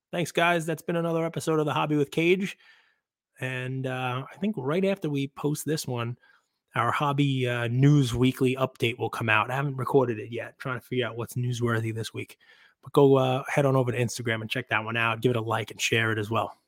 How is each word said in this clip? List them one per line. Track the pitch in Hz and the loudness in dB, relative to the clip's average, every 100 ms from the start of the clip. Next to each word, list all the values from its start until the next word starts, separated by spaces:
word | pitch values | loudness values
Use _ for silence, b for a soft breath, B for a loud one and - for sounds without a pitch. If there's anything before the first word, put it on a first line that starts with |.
| _ | _
Thanks, | 170 170 | -6 -2
guys. | 175 170 170 | 2 2 2
That's | 160 156 | -2 -6
been | - 170 | -4 -2
another | 165 165 | 0 -2
episode | 165 - - 156 | -2 -4 -2 0
of | 151 | 0
The | |
Hobby | 151 156 151 | 0 0 0
with | 139 | 0
Cage. | - 165 190 190 - b b b b b _ _ - | 2 2 2 0 -8 b b b b b _ _ -10
And, | 131 127 127 131 131 | -8 -6 -6 -6 -6
uh, | 127 127 127 131 | -4 -4 -6 -8
I | - | -6
think | 202 185 | -4 -2
right | 127 175 190 | -2 0 0
after | 190 156 | 0 -2
we | 139 139 | -2 -4
post | - 143 147 147 | -2 -2 -2 -2
this | 156 - | -4 -4
one, | 120 117 120 b b b _ _ 123 | -4 -4 -8 b b b _ _ -2
our | 110 | 0
Hobby, | - 147 143 143 131 123 | 0 0 2 2 2 -2
uh, | 120 120 | -2 -2
News | 123 143 147 123 | 4 6 6 4
Weekly | 120 127 - 131 127 | 2 2 2 0 2
update | 131 - 117 110 | -2 0 -2 0
will | 110 | -4
come | - 113 | -2 2
out. | 107 107 | 2 2
I | |
haven't | 131 147 131 | -2 -2 -4
recorded | 127 139 120 107 | 2 4 4 0
it | 110 | -8
yet. | 113 110 - | -10 -10 -12
Trying | 135 120 | -10 -10
to | - | -6
figure | 127 113 | -4 -4
out | 113 | -6
what's | 113 | -8
newsworthy | 127 123 117 120 113 110 | -4 -4 -2 0 0 -2
this | 110 107 | -6 -8
week. | 107 104 - b b b b | -10 -12 -16 b b b b
But | - | 0
go, | 147 139 135 | 6 8 6
uh, | 131 131 - | 4 -2 -2
head | - 139 | 0 2
on | 131 | 2
over | 123 | 0
to | 120 | 0
Instagram | 117 - 113 113 | -2 -4 -4 -4
and | 110 | -6
check | 131 - | -8 -2
that | 110 | -2
one | 110 117 | -2 -2
out. | 113 113 | -2 0
Give | 123 | 0
it | 117 | 0
a | |
like | 110 113 107 | -2 -2 -4
and | 104 | -6
share | - 117 113 | 0 2 2
it | 110 | 0
as | 104 | -2
well. | 110 101 - | -2 -4 -8